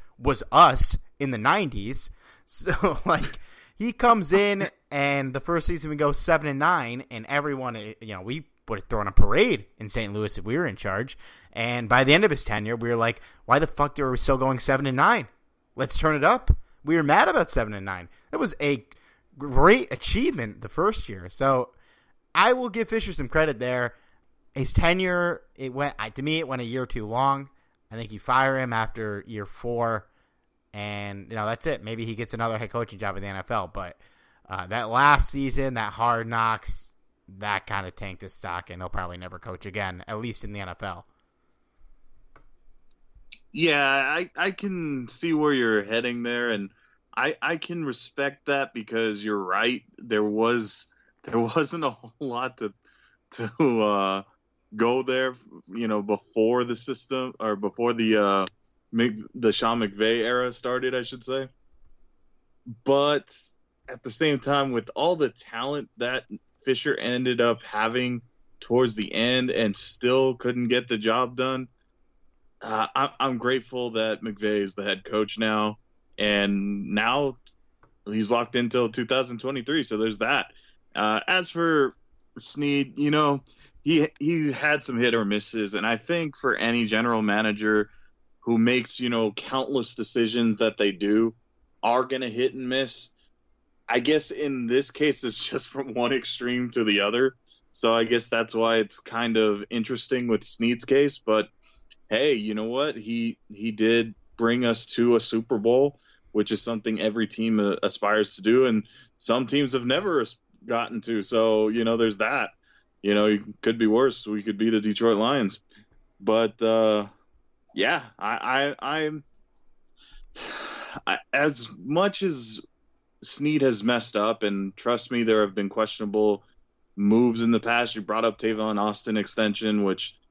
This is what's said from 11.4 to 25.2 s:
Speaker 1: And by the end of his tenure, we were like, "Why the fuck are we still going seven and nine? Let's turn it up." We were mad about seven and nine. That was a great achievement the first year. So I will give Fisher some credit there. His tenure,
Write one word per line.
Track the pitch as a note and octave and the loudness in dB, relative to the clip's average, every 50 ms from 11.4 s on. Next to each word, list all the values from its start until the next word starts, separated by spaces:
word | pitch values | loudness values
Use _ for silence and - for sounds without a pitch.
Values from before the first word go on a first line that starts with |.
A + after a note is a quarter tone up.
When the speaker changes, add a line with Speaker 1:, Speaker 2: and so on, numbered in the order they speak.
| - - - | -20 -14 -8
Speaker 1:
And | - A2+ A#2 A#2+ B2 A#2+ G#2+ | -6 -4 -2 -2 -4 0 4
by | A#2+ B2 C3+ | 4 6 6
the | C3 D3 | 8 6
end | E3+ G#3 | 6 6
of | G#3 | 4
his | D3+ - - | 2 0 -2
tenure, | - A2 G#2+ G#2+ G#2+ A#2 | -4 -4 -4 -2 -4 -4
we | A#2 A#2 A#2 | -4 -2 0
were | A#2+ | 0
like, | A#2 A2+ A#2 A#2+ - - - - - - | 2 2 0 0 -4 -10 -20 -20 -18 0
"Why | - A#2+ C#3+ | 2 4 4
the | D#3 | 4
fuck | - - - C#3+ D3 - - | 2 2 0 0 0 0 -2
are | C#3+ C3 | -2 0
we | B2+ A#2+ | 0 0
still | - - C#3 | 2 2 2
going | B2+ C3 C3 C3 B2 | 2 2 0 0 0
seven | - - C3+ C3+ C#3+ | 0 0 0 2 0
and | C#3 B2+ | 0 2
nine? | B2+ D3+ F#3+ A#3+ A3 C3 - _ _ _ _ _ _ _ _ _ | 4 4 4 4 2 0 -6 _ _ _ _ _ _ _ _ _
Let's | - C3+ - - | -6 -4 -2 -2
turn | - - D#3 D#3 | 0 2 2 2
it | D3 C3+ | 4 4
up." | E3+ A#3 B3 - - - - - - - _ - | 4 4 4 4 4 2 2 0 -6 -18 _ -2
We | C#3+ D#3+ | 0 2
were | E3+ D#3 | 2 4
mad | C#3+ D3 F#3+ A#3+ - | 4 6 6 6 4
about | D#4+ C#4 F3 - | 4 2 0 0
seven | - - A#2 G#2+ G#2 | 0 -2 -2 -2 -6
and | G2+ F#2+ | -8 -8
nine. | G2 F#2+ F2+ F2 - - _ _ _ | -8 -8 -10 -10 -16 -20 _ _ _
That | - D#4+ | -6 -4
was | D4+ G3 - - | -4 -4 -4 -2
a | D3 C#3+ C#3+ A#2+ - _ - _ _ _ _ _ _ _ _ C3+ | -2 0 0 -2 -4 _ -20 _ _ _ _ _ _ _ _ -12
great | C#3 D3 B2+ C3 C#3+ F3 A3 C4 - - | -10 0 4 6 8 8 6 6 4 -2
achievement | - - - - - G#3 G#3 - C4+ E3+ A#2 G#2+ G#2 - | -8 -8 -4 -2 0 2 2 0 0 -2 -6 -8 -8 -12
the | - G#2 | -14 -8
first | - - E3+ G#3 A3 - - - | -4 -2 0 0 0 -2 -6 -10
year. | G#2+ F#2 F2 F#2 | -12 -14 -14 -16
So | - - C3+ C3+ C3+ B2+ B2 - _ _ _ _ _ _ _ _ _ _ _ _ - | -6 -2 0 2 2 2 0 -4 _ _ _ _ _ _ _ _ _ _ _ _ 0
I | - F#3 A3+ B3 | 2 4 4 4
will | B3+ B3 A#3+ | 2 0 -4
give | F#3 A#3 A3+ - | -4 -4 -4 -2
Fisher | A3+ A3+ - - E3+ | -2 -4 -4 -4 -6
some | - C#3+ A#2 | -6 -6 0
credit | - D#3+ D#3 D#3 C3+ G#2+ | 2 2 2 2 0 -2
there. | B2 B2 B2+ B2+ B2 A#2+ - - _ _ _ _ _ _ _ _ _ _ _ | -4 -4 -2 -2 -2 -4 -6 -10 _ _ _ _ _ _ _ _ _ _ _
His | C#3 C3+ - - | -4 -4 0 2
tenure, | - - E3+ F3 F#3 F#3+ F#3 F3+ F3 | 4 4 4 2 2 0 0 0 0